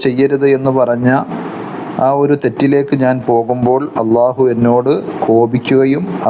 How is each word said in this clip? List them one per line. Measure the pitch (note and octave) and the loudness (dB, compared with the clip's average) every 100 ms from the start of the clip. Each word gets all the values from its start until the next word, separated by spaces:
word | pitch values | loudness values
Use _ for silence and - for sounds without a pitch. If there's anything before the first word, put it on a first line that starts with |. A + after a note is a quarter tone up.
ചെയ്യരുത് | C3+ B2+ C#3 C#3 C#3 C3 | -2 0 0 2 2 2
എന്ന് | C3+ C3 | 0 0
പറഞ്ഞ | A#2+ A#2+ B2 C3+ - - - - - - - - C3 | 0 0 0 0 -2 -10 -10 -10 -12 -12 -10 -2 0
ആ | C#3+ | 2
ഒരു | C#3+ C#3+ | 0 0
തെറ്റിലേക്ക് | C3 A2+ C#3 C#3+ C#3 C3+ | -2 -2 0 2 0 0
ഞാൻ | B2+ B2+ A2+ | 0 0 0
പോകുമ്പോൾ | A#2 A#2 B2 B2 C3 C#3+ - | 0 0 -2 0 0 -2 -4
അള്ളാഹു | A2+ A#2 B2 B2+ B2+ | 0 2 2 2 0
എന്നോട് | A#2 A#2+ B2 B2+ F3 - - | 2 2 2 2 -2 -4 -6
കോപിക്കുകയും | - A2+ A#2 A#2+ - C3+ C3+ C#3+ F#2+ F2+ A2+ | 2 2 2 0 0 2 2 0 -4 -4 0